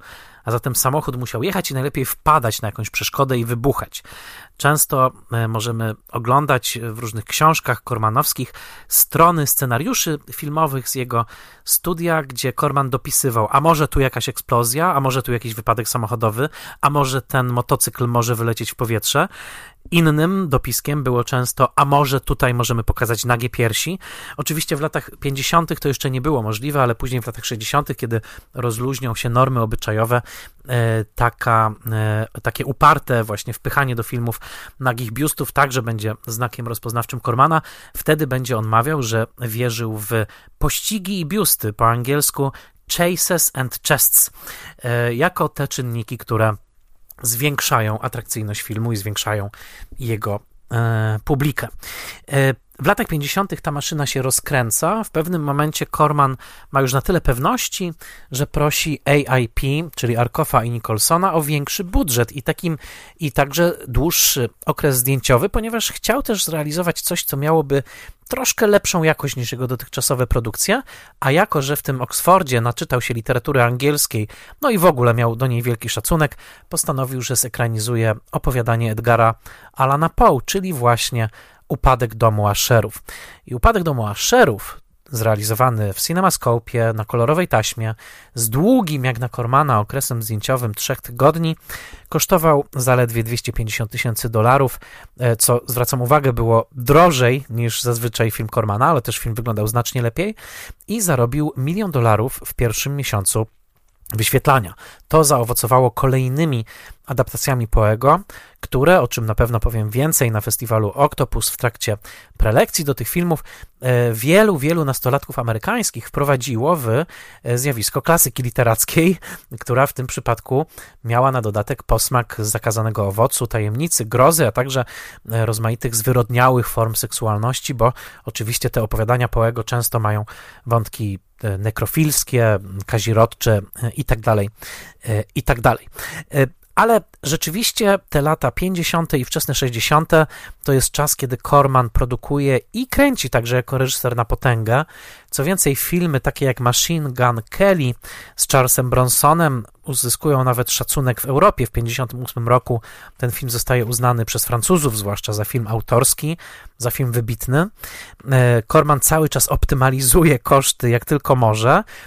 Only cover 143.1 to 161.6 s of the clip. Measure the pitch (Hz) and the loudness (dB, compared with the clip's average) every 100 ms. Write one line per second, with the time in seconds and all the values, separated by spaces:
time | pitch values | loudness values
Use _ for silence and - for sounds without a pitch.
143.1 | 254 131 127 117 127 - 135 131 - 127 | 2 -2 -2 0 -2 0 -2 0 -2 -2
144.1 | 117 113 - 131 113 110 127 156 - - | 0 -2 0 2 2 2 0 0 -10 -20
145.1 | - _ - 143 190 147 135 - 175 175 | -20 _ -4 -2 0 0 0 -2 0 0
146.1 | 139 - - 135 - 120 - - 165 143 | 0 -2 -2 -2 0 0 0 0 -2 -4
147.1 | 123 123 117 - - 196 180 127 - - | 0 0 0 -4 2 4 4 0 -2 -10
148.1 | - - - - 135 127 - 127 123 127 | -18 -12 -4 2 4 4 2 2 2 2
149.1 | - 147 165 160 127 110 _ - 127 123 | 4 4 4 2 0 -6 _ -8 -4 -2
150.1 | - 156 135 127 123 123 - 135 156 127 | -2 2 2 2 0 0 -2 -2 0 0
151.1 | 120 143 139 202 - 120 - 117 120 127 | 0 0 4 4 2 -2 -2 -4 -4 -6
152.1 | 120 127 117 117 123 - 117 - - - | -8 -10 -4 2 2 2 -4 -6 -18 -20
153.1 | - 123 - 131 120 - 127 117 120 123 | -6 -4 -4 -4 -4 0 0 0 0 2
154.1 | 117 110 113 - 120 107 180 143 107 101 | 0 -2 -4 -2 0 2 2 2 -2 -4
155.1 | 101 - 107 107 127 107 113 - 120 131 | -4 -4 -4 -2 -4 -2 -4 2 2 4
156.1 | - 151 165 - - - - 120 - 127 | 0 -4 -6 -10 -20 -20 -8 -4 -2 -2
157.1 | 120 113 117 - 135 196 - - - - | -2 -4 -4 0 0 0 -4 -18 -16 -18
158.1 | - - 131 123 117 - 160 151 139 - | -12 2 4 6 4 4 4 4 2 2
159.1 | 160 156 139 - 143 - 139 131 131 131 | 2 2 0 0 0 2 4 4 2 2
160.1 | 175 160 131 - 139 - - 120 117 - | 6 6 4 4 4 4 0 2 2 2
161.1 | 147 - 131 113 107 | 0 2 4 4 4